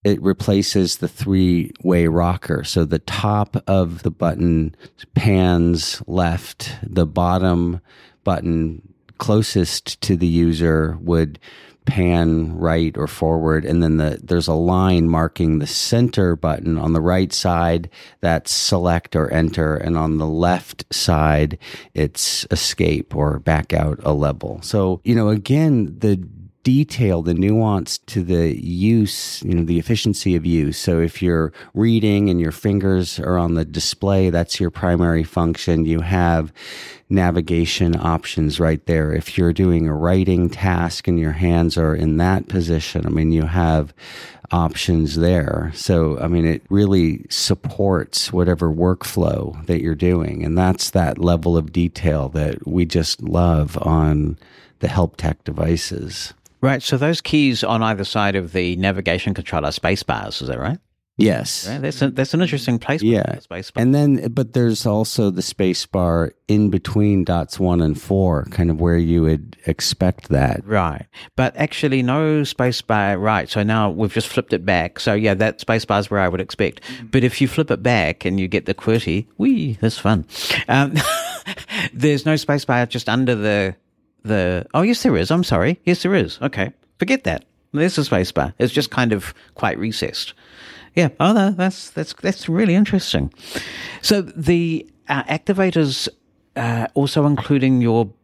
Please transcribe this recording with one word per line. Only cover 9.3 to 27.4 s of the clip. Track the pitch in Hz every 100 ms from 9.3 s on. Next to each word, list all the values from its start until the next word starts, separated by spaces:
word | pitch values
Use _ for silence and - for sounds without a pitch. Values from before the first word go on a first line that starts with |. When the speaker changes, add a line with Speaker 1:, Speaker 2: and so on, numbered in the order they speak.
| 107 110 101 85 - - -
Speaker 1:
to | - 90
the | 87
user | 85 85 80 82 78 78 82
would | 85 85 78 76 - - - _ -
pan | 101 90 87 82 80 80 80
right | 85 82 82 -
or | 78
forward, | - 80 80 80 78
and | 78 82
then | 82 80
the, | 78 -
there's | - 87 82
a |
line | 80 87 90 92 90 82
marking | 82 82 - 82 78
the | 73
center | - - 117 120 - 90 80
button | 78 76 82 80
on | 76
the | 82
right | 82 92 95
side, | - 92 87 85 85 82 - - _
that's | 85 80 -
select | - - 92 87 85 - 82
or | 76
enter, | 80 82 82 78 76
and | 82 82
on | 80 78
the | 78
left | 78 87 90 - - -
side, | - - 80 78 76 76 80 - - -
it's | - 76 - - - -
escape | 98 - - 85 76 - 73
or | 73 73
back | - 78 -
out | 80 76 73
a | 76
level. | 73 73 69 - 85
So, | - 107 95 90 -
you | 117
know, | 107
again, | 107 95 143 160 127 87 92
the | 107 95 90 - 92 _
detail, | 123 131 151 - 110 85
the | 80
nuance | 85